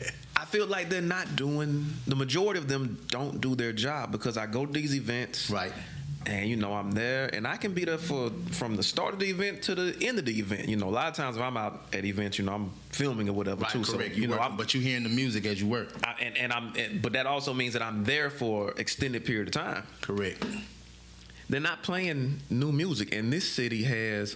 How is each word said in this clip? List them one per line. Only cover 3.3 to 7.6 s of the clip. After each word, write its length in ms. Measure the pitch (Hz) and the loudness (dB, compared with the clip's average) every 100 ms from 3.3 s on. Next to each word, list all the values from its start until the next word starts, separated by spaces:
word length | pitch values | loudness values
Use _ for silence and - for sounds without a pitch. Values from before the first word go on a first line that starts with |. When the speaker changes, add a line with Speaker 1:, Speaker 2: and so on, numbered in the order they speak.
| - | 0
Speaker 2:
do 120 | 131 131 | 2 2
their 180 | 117 | 2
job, 380 | 110 131 147 117 | 0 0 0 -2
because 260 | 104 127 110 | -2 0 -2
I 80 | 107 | -2
go 180 | 120 143 | -2 0
to 60 | |
these 240 | 151 151 139 | 0 2 2
events. 540 | 110 120 120 - - | 2 0 -2 -2 0
Speaker 1:
Right. 200 | 101 92 - - - - - - | 0 -2 -4 -10 -8 -8 -6 -2
Speaker 2:
And, 220 | 101 104 | 0 2
you 80 | 117 | 2
know, 160 | 101 | 0
I'm 180 | 104 101 | 0 0
there, 420 | 104 120 131 135 | 0 2 0 0
and 140 | 107 120 | -2 -2
I 80 | |
can 180 | - | -2